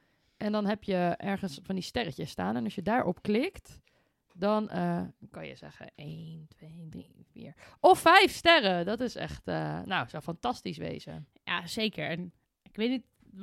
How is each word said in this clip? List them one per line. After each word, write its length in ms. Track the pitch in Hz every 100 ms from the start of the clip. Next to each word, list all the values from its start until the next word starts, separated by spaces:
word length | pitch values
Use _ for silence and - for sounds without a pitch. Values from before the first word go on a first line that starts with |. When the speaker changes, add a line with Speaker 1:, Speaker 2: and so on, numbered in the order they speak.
| _ _ _ -
Speaker 1:
En 140 | 214
dan 140 | 214 202
heb 180 | 208
je 120 | - 180 175 -
ergens 420 | 202 196 190 143
van 120 | - 190
die 80 |
sterretjes 460 | - 247 170 139 151
staan. 260 | - 92 233
En 80 |
als 120 | 220 -
je 60 |
daarop 400 | 175 247 175 180
klikt, 580 | - 214 330 - - - _ _ _ _ _
dan, 360 | 180 196 214 214
eh, 320 | 175 175 175 180 - -
kan 160 | - -
je 80 | -
zeggen 360 | 147 - - -
één, 500 | 147 160 160 160 156
twee, 400 | - 156 170 160
drie, 360 | - - - -
vier 220 | - - - - -
of 200 | 330 370
vijf 320 | 330 370 392
sterren. 540 | - 330 330 202 175 175
Dat 140 | 226
is 160 | 247 -
echt, 320 | 156 147 -
eh, 340 | 160 156 151
nou, 280 | 180 180 123
zou 140 | 160
fantastisch 540 | 156 165 240 240 - 165
wezen. 500 | 165 - - 160 151 _
Speaker 2:
Ja, 240 | - 175 175
zeker. 420 | 233 214 - 147
En 240 | 170 180 - _ _
ik 120 | - -
weet 140 | 233
niet 160 | 262 - _ - 190